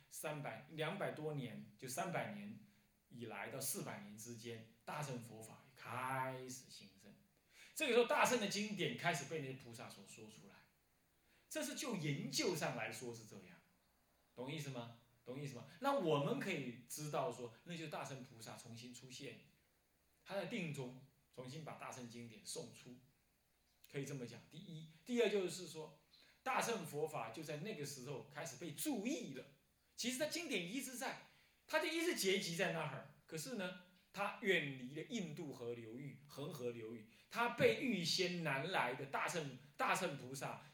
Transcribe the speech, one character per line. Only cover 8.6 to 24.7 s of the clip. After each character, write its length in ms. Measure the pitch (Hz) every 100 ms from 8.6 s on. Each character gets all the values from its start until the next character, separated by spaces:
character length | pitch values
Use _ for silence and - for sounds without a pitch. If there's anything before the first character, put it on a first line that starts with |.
| 208 175
典 200 | 156 120
开 160 | 170
始 120 | 165 139
被 160 | 160
那 60 | 135
些 60 |
菩 200 | 135 120
萨 160 | 117 110
所 160 | - 202
说 220 | - 110
出 180 | - 202
来， 80 | - - _ _ _ _ _ _ _ -
这 120 | 311
是 140 | 277 -
就 220 | 277 185
研 340 | 143 143 208
究 240 | - 240 160
上 220 | 160 120
来 120 | 113
说 240 | 113 123
是 120 | 117 110
这 100 | 101 90
样， 100 | 87 - _ _ _ _ _ _
懂 160 | - 131
意 80 | 156
思 120 | 143
吗？ 300 | 123 117 - - _ -
懂 120 | 139
意 80 | 143
思 100 | 117
吗？ 100 | - -
那 100 | 269 269
我 200 | 170 143
们 200 | 151 -
可 140 | 202
以 320 | 160 123 117 -
知 240 | - 151
道 180 | 151 127
说， 200 | 117 120 - 170
那 100 | 165
就 80 |
是 60 | 151
大 160 | 170 127
乘 180 | 131
菩 180 | 123 -
萨 140 | 123 110
重 220 | 117 117
新 160 | 123
出 180 | 120 131
现， 300 | 123 117 104 - - _ _ _ _ _ _
他 120 | - 196
在 100 | 180
定 280 | 226 165
中 280 | 135 127 - - _ _
重 180 | - 135
新 140 | 151
把 120 | 135 101
大 140 | 131
乘 200 | 120 120
经 180 | 120 117
典 180 | 104 -
送 280 | - 117
出， 240 | - 123 123 - _ _ _ _ _ _ _ -
可 80 | 143
以 80 | 139
这 80 |
么 120 | 139 117
讲。 160 | 107 -
第 60 | -
一， 340 | -